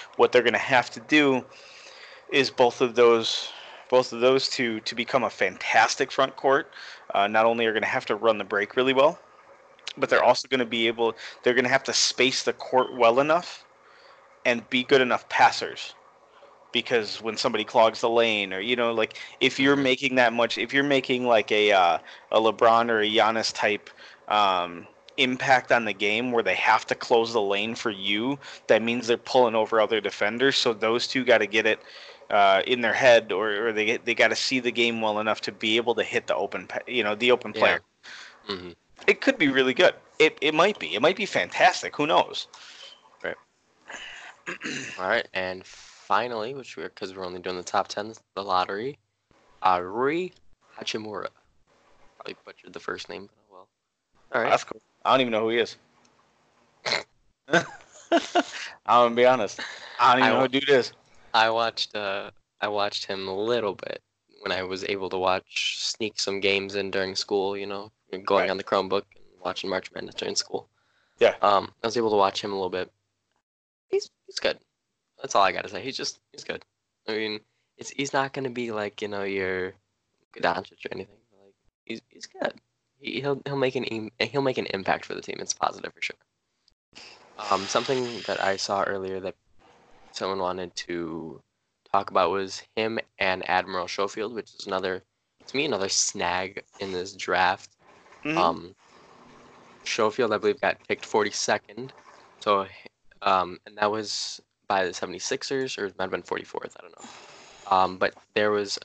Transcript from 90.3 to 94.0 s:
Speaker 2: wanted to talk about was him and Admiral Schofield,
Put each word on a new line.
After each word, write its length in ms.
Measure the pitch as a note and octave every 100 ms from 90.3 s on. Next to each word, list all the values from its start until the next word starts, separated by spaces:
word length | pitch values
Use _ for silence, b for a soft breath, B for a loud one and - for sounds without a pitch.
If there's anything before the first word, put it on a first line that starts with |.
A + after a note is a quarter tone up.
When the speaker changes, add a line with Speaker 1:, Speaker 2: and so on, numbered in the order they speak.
| G2
Speaker 2:
wanted 360 | F2+ F#2 F2+
to 640 | - - F2 E2 D#2+ D#2+ C2+ _ _ _ _ _
talk 200 | G2 G2
about 180 | G2 F2
was 300 | G2 F#2+ - -
him 240 | A2 A2 A2+ - -
and 280 | G2 F#2 -
Admiral 380 | F#2 F2+ F#2 F2
Schofield, 460 | -